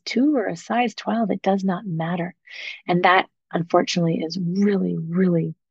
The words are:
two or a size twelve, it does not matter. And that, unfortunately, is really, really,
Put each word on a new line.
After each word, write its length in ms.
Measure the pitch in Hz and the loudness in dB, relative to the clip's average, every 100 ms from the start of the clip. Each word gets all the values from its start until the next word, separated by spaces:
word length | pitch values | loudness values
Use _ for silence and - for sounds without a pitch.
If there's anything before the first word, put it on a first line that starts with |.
| - | -2
two 300 | 233 285 277 | 0 2 2
or 120 | 190 | -2
a 80 | 170 | -6
size 380 | - 226 240 - | -4 -2 -2 -4
twelve, 360 | - 226 202 | -4 -2 0
it 100 | 202 | 0
does 220 | 196 196 | 0 0
not 220 | 190 185 214 | 0 -2 -4
matter. 500 | 160 165 175 175 - - - - - - | -4 -2 -4 -6 -10 -20 -16 -14 -10 -2
And 160 | 175 | 2
that, 240 | 185 185 - _ _ | 4 4 2 _ _
unfortunately, 720 | 175 170 175 175 175 165 165 | -6 0 2 2 0 0 0
is 160 | 160 175 | -4 -4
really, 580 | 170 190 202 196 185 170 | -4 0 2 2 0 -4
really, 580 | 165 175 185 170 160 - _ | -4 0 2 2 0 -6 _